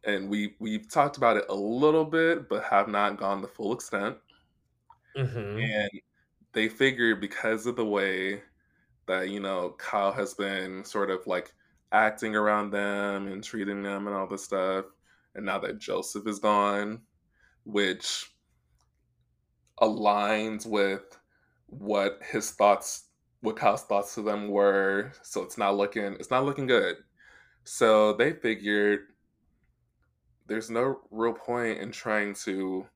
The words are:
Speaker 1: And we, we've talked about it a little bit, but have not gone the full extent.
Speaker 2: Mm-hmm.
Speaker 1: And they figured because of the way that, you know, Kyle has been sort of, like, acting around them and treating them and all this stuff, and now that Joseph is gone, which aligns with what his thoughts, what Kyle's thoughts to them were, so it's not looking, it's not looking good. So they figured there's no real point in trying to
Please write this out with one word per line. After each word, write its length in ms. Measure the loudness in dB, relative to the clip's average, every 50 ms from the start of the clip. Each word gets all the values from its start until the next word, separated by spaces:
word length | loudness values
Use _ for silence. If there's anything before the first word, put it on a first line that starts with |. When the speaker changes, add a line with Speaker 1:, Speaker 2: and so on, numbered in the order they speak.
| -2
Speaker 1:
And 240 | -2 -2 -2 -2 -2
we, 280 | -2 -2 -2 -4 -6 _
we've 320 | -8 -6 -6 -6 -8 -4
talked 260 | 2 2 2 2 2
about 200 | 4 4 4 4
it 80 | 4 2 -2
a 60 | -4
little 500 | -4 -2 -2 0 4 4 4 6 4 2
bit, 440 | 2 2 2 2 4 2 0 -2 -4
but 160 | -4 -4 -2
have 240 | 2 4 4 4 4
not 280 | 2 2 2 2 0 -2
gone 220 | -4 -4 -4 -4
the 80 | -6 -10
full 240 | -10 _ -4 -4 -4
extent. 440 | -4 -6 -6 -4 -4 -4 -4 -6 -8 _ _ _ _ _ _ _ _ _ _ _ _ _ _ -20 _ _ _ _
Speaker 2:
Mm-hmm. 440 | -4 -4 -4 -4 -6 -8 -8 -6 -4
Speaker 1:
And 300 | -4 -2 0 -2 -2 -2 -6 -12 _ _ _ _ _ _ _ _ _ _ _
they 160 | 0 0 0
figured 520 | 2 2 2 2 4 4 2 2 2 2
because 460 | -2 -8 -8 -4 -2 -2 -2 0 -2
of 100 | -4 -2
the 80 | -2 -2
way 560 | 0 2 2 2 0 0 -2 -2 -4 -4 -6 -10 _ _ _ _ _ _ _ _ _ _ _ _
that, 220 | -2 -2 -2 -2 -2
you 100 | -4 -6
know, 340 | -4 -4 -4 -2 -4 -6 -6 _
Kyle 340 | -10 -4 -2 0 0 0 0
has 220 | -2 -4 -6 -4
been 500 | -6 -4 -4 -4 -4 -6 -6 -8 -12 -12
sort 260 | -8 -4 -2 -2 -2
of, 160 | -2 -4 -2
like, 280 | -2 -4 -4 -4 -6 _ _ _ _ _ _ _ _ 4
acting 420 | 4 4 4 2 -2 -4 -2 0
around 360 | 2 2 4 2 2 0 -2
them 580 | -2 -2 -2 -2 -2 -2 -2 -2 -2 -4 -6 -8
and 160 | -10 -10 -12
treating 380 | -10 -6 -6 -4 -4 -4 -4 -4
them 240 | -4 -4 -4 -4
and 100 | -4 -4
all 100 | -4 -4
this 180 | -4 -6 -8 -8
stuff, 420 | -4 -2 -2 0 0 0 -2 -4 -6 _ _ _ _ _ _ _ _ _
and 100 | -10 -4
now 140 | -4 -2 -2
that 200 | -2 -4 -8 -8
Joseph 480 | -6 -4 -4 -4 -4 -6 -8 -8 -6
is 120 | -6 -6 0
gone, 640 | 2 2 4 4 4 4 2 0 -2 -4 -6 -10 -14 _ _ _ _ _ _ _ _ _ _ _ _
which 680 | -4 0 0 2 2 0 -2 -4 -6 -6 -6 -8 -12 _ _ _ _ _ _ _ _ _ _ _ _ _ _ _ _ _ _ _ _ _ _ _ _ _ _ _ _ _ 2
aligns 880 | 2 2 2 2 2 2 4 4 2 2 2 0 0 -4 -6 -8 -8
with 520 | -4 0 2 2 2 0 -2 -8 -14 -20 -20 _ _ _ _ _ _ _ _ _
what 540 | _ -18 -12 -6 -2 0 2 2 0 -2 -4 -12
his 280 | -6 -4 -4 -4 -4 0
thoughts, 520 | 4 6 6 6 6 2 -8 -10 -10 -14 _ _ _ _ _ _ _
what 160 | -6 -6 -4
Kyle's 260 | 2 2 2 2 2 -2
thoughts 300 | -2 -2 -2 -2 -2 -8
to 80 | -6 -4
them 260 | -2 -2 -2 -4 -2
were, 640 | 2 4 4 6 6 4 2 2 0 0 -2 -4 -8 -18 -18
so 200 | -8 -6 -6 -6
it's 160 | -6 -4 -2
not 180 | 0 2 2
looking, 380 | 2 0 0 0 -4 -4 -4 -6
it's 160 | -8 -6 -2
not 140 | 0 0 0
looking 220 | 0 -2 -4 0
good. 300 | 4 4 4 4 2 -2 -6 -10 _ _ _ _ -20 -20 -20 _ _ _ _ _
So 480 | -14 -2 2 6 6 8 8 6 6 4
they 180 | 4 2 2 2
figured 680 | 0 -2 -2 -2 0 -2 0 2 2 4 4 2 2 0 _ _ _ _ _ _ _ _ _ _ _ _ _ _ _ _ _ _ _ _ _ _ _ _ _ _ _ _
there's 240 | _ -6 -6 -4 -4
no 300 | -2 0 0 0 0 -4 -10 _
real 220 | -4 0 0 0 0
point 460 | -2 -4 -4 -2 -2 0 -2 -2 -4
in 140 | -6 -10 -10
trying 420 | -10 -4 0 0 0 0 -2 -4
to 520 | -6 -6 -4 -4 -2 -2 -2 -4 -6 -6 -10 _